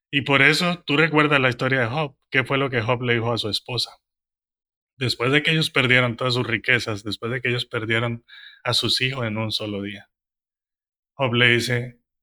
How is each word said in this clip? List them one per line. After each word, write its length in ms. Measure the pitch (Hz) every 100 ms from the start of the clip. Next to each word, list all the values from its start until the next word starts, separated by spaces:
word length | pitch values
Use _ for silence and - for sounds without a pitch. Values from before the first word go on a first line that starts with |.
| _
Y 100 | 143
por 200 | 143 139
eso, 420 | 139 156 175 175 -
tú 120 | 143
recuerdas 420 | 160 151 147 143
la 80 | 131
historia 320 | 123 131 131
de 60 | 113
Job. 280 | 147 147 - _
¿Qué 140 | 139
fue 140 | 123 139
lo 120 | 139
que 120 | 127
Job 200 | 110 123
le 140 | 123 120
dijo 180 | 113
a 40 | 113
su 120 | 107
esposa? 420 | 98 - 120 - - _ _ _ _ _ _ _ _ _ _
Después 340 | 127 - 123
de 100 | 147
que 100 | 151
ellos 180 | 160 156
perdieron 440 | 147 123 127 123 117
todas 200 | 127 123
sus 100 | 113
riquezas, 580 | 113 - 120 117 101
después 280 | 107 95 117
de 100 | 127
que 80 | 123
ellos 160 | 120 -
perdieron 580 | 120 110 113 120 117 - - - -
a 100 | 127
sus 280 | 120 120 -
hijos 240 | 131 135 113
en 120 | 104
un 140 | 110
solo 300 | - 107 101
día, 280 | 101 101 - _ _ _ _ _ _ _ _ _ _ -
Job 180 | 131
le 140 | 120 120
dice, 520 | 120 127 123 123 - _ _